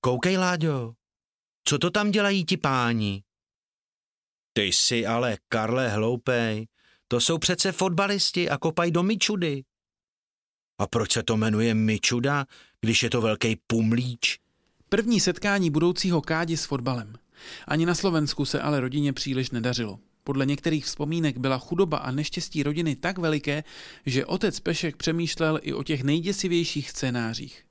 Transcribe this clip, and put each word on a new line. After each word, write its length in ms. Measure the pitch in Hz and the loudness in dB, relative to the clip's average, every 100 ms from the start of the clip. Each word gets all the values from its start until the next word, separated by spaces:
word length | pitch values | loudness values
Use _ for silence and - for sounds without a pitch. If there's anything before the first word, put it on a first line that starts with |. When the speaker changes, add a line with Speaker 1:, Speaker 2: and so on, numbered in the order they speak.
Speaker 1:
„Koukej, 360 | 123 127 180 190 | 0 0 2 2
Láďo, 560 | 185 175 160 139 117 117 _ _ _ _ _ _ - | 2 2 0 -2 -4 -12 _ _ _ _ _ _ -2
co 100 | 147 | 2
to 120 | 170 | 2
tam 220 | 208 208 | 2 2
dělají 340 | 202 202 196 160 | 4 4 2 2
ti 120 | 180 | 0
páni?“ 640 | 143 131 120 117 107 98 - _ _ _ _ _ _ _ _ _ _ _ _ | 2 4 2 2 0 -4 -10 _ _ _ _ _ _ _ _ _ _ _ _
„Ty 100 | - | -2
jsi 420 | 101 85 - 120 107 | 0 2 2 0 0
ale, 320 | 117 123 104 _ | 0 0 -4 _
Karle, 400 | 113 110 127 127 | -2 0 0 0
hloupej. 800 | 104 110 123 123 123 113 107 113 _ _ _ _ | 0 0 0 0 0 2 -2 -8 _ _ _ _
To 120 | 120 | 0
jsou 180 | - 165 | 2 0
přece 340 | - 180 196 | 0 0 0
fotbalisti 760 | 180 190 175 196 202 - - 175 | 0 0 2 0 2 0 0 0
a 80 | 143 | 0
kopaj 340 | 165 160 175 | 0 0 2
do 120 | 170 | 2
mičudy.“ 600 | 185 214 - 214 170 139 131 _ _ _ _ _ _ _ _ _ _ _ | 2 0 0 0 -2 -4 -10 _ _ _ _ _ _ _ _ _ _ _
„A 80 | 104 | -2
proč 240 | 120 107 | 0 0
se 120 | - | 0
to 140 | 110 110 | 2 2
jmenuje 360 | 110 107 117 | 4 4 2
mičuda, 720 | 110 110 107 - 123 131 143 135 - - _ | 4 2 2 0 0 0 0 -2 -12 -20 _
když 220 | 110 113 | 0 2
je 60 | 117 | 2
to 120 | 123 | 2
velký 360 | 110 107 117 110 _ | 2 2 0 -2 _
pumlíč?“ 720 | 117 110 117 123 120 - - _ _ _ _ _ | 2 4 2 0 -2 -4 -4 _ _ _ _ _
Speaker 2:
První 300 | 202 220 220 | 0 4 2
setkání 500 | 190 170 208 202 175 | 2 0 0 2 2
budoucího 520 | 147 170 180 190 170 | 2 2 0 0 0
Kádi 360 | - 160 170 160 | 0 -2 0 -2
s 80 | - | -2
fotbalem. 480 | 139 123 123 104 117 _ _ - - - | -4 -2 -4 -6 -16 _ _ -18 -18 -2
Ani 180 | 151 165 | 0 2
na 100 | 175 | 2
Slovensku 500 | 196 165 147 - 139 | 2 2 0 -2 -2
se 160 | 143 | 0
ale 180 | 143 147 | 0 0
rodině 340 | 127 143 143 | 0 0 0
příliš 380 | 135 139 131 123 | -2 -4 -2 -2
nedařilo. 480 | 120 117 117 110 98 _ _ | -2 -2 -2 -4 -8 _ _
Podle 220 | - 135 135 | -6 -2 0
některých 400 | 143 170 160 - | 0 0 -2 -4
vzpomínek 520 | - 147 170 156 123 | -6 -4 0 -2 0
byla 200 | 135 131 | -2 -2
chudoba 400 | - 170 190 147 | -2 0 0 0
a 140 | 139 | -2
neštěstí 520 | 131 151 - - 156 | -4 -4 -6 -6 -2
rodiny 320 | 139 151 165 135 | -2 0 -2 -2
tak 220 | 170 185 | -4 -2
veliké, 460 | 165 151 147 147 151 - - - - | 0 0 -2 -4 -6 -18 -20 -10 -2
že 200 | 127 - | -2 0
otec 340 | 190 208 - | 0 -2 -2
Pešek 380 | - 165 170 - | -4 -2 -4 -4
přemýšlel 600 | - 165 165 - 160 156 | -2 0 -2 0 0 0
i 120 | - | -2
o 100 | 123 | -6
těch 200 | 139 147 | -2 -2
nejděsivějších 840 | 135 156 170 196 185 170 165 151 131 | 2 0 0 -2 0 0 0 -4 -6
scénářích. 760 | - 131 120 113 113 131 - _ | -4 -2 -2 -2 -6 -10 -16 _